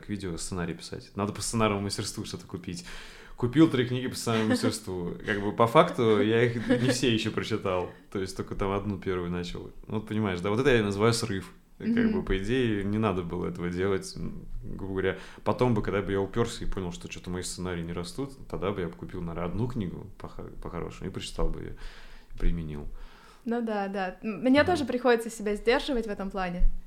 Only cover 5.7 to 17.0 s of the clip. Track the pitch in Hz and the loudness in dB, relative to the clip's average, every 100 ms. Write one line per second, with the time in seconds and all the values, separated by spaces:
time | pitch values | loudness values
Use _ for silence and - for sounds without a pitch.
5.7 | 156 170 - 113 104 107 113 120 117 110 | 8 6 6 4 6 6 4 4 2 2
6.7 | 123 123 - 131 110 110 98 95 104 95 | 2 4 4 4 2 2 -2 -2 -2 0
7.7 | 92 87 - - 101 92 - 104 90 98 | 0 -2 -8 -8 -6 -4 -6 -6 -2 0
8.7 | 98 101 95 95 92 87 90 87 90 92 | 0 -2 -4 -2 -2 -2 -2 -4 -8 -10
9.7 | - - 107 110 107 104 90 98 107 139 | -14 -8 -6 -2 0 0 0 0 4 6
10.7 | 120 104 98 113 117 - 95 - - - | 6 4 4 4 4 0 -4 -6 -14 -20
11.7 | - 220 233 220 190 - 95 98 131 120 | -6 0 4 4 2 0 0 2 2 2
12.7 | 104 98 104 110 92 85 87 90 85 87 | 2 0 2 2 2 -2 -2 -4 -4 -2
13.7 | 87 98 95 - - 85 82 - - 107 | 0 2 0 -2 -8 -8 -8 -8 -6 -6
14.7 | - 95 95 92 90 - - - - 127 | -6 -4 0 2 0 -6 -4 0 4 4
15.7 | 107 101 98 90 98 98 117 117 - 87 | 4 2 0 2 0 0 0 0 0 -2
16.7 | 98 90 85 | 0 -2 -6